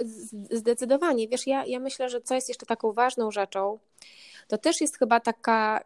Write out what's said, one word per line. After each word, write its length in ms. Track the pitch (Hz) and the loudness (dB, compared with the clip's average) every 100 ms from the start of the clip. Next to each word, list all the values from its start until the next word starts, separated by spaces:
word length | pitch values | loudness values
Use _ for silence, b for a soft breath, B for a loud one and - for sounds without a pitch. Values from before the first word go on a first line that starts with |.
z-, 540 | 233 220 226 208 202 226 | -4 -8 -14 -14 -6 -2
zdecydowanie. 680 | 226 240 247 277 339 240 220 | 0 0 2 2 4 0 0
Wiesz, 180 | 247 269 | -2 0
ja, 200 | 269 - | -2 -2
ja 140 | 254 | -6
myślę, 280 | 269 269 254 | -6 -4 -4
że 120 | 247 | -4
co 140 | - | -2
jest 140 | 262 254 | -2 -2
jeszcze 180 | 233 - | -8 -4
taką 260 | 226 220 | -2 0
ważną 380 | 214 254 247 220 | 2 2 2 -2
rzeczą, 480 | 202 196 196 196 220 _ _ B B B B B | -2 -2 -2 -2 -4 _ _ B B B B B
to 100 | 214 | 0
też 220 | 320 330 | 0 0
jest 180 | 311 - | -2 0
chyba 220 | 226 233 | 2 4
taka, 600 | 233 226 233 220 214 214 | 2 -2 2 2 2 0